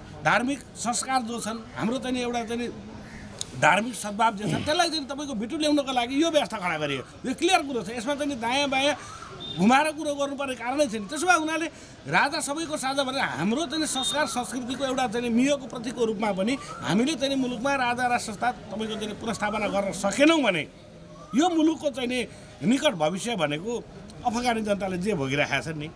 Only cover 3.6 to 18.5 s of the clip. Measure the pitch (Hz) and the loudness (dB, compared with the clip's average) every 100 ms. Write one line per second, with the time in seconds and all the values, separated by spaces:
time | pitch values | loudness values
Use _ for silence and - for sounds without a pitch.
3.6 | 151 185 240 220 208 208 226 202 214 - | 4 4 2 -4 -6 2 2 2 -2 0
4.6 | 277 349 339 311 254 277 285 220 226 302 | 0 2 2 0 -6 -6 -6 -4 -4 0
5.6 | 302 294 262 254 240 277 330 302 196 208 | 2 4 2 0 2 2 4 4 2 -2
6.6 | 180 156 147 139 - - 247 - 339 349 | -2 0 0 -2 -6 -8 -6 0 4 4
7.6 | 285 240 196 240 226 285 294 262 226 269 | 2 -4 -4 -6 -2 -2 -2 -2 0 2
8.6 | 285 269 285 285 - - - - - 156 | 2 2 2 0 -4 -14 -14 -12 -8 4
9.6 | 208 269 311 302 302 285 277 277 269 247 | 6 8 6 0 -4 -2 -2 -2 -6 -4
10.6 | 240 277 277 214 196 294 359 339 311 320 | -2 2 2 0 -4 -2 4 4 4 -2
11.6 | 320 - - - 135 175 277 311 277 294 | -4 -8 -18 -14 0 4 4 0 -2 -4
12.6 | 320 302 269 277 254 262 175 127 185 254 | -4 -4 -2 0 0 0 0 0 0 0
13.6 | 339 311 302 262 240 285 302 247 233 254 | 0 -2 -2 -2 -2 0 0 -2 -4 -6
14.6 | 240 269 269 254 254 233 240 226 269 285 | -6 -4 -2 0 0 0 2 4 4 2
15.6 | 254 254 233 247 226 202 220 185 214 269 | -2 -8 -6 -2 0 0 0 0 0 -2
16.6 | - - 120 190 262 285 269 269 247 240 | -6 -6 0 2 2 2 0 0 -2 -2
17.6 | 269 277 240 247 247 240 220 196 240 | 0 0 0 0 2 0 -2 -2 -2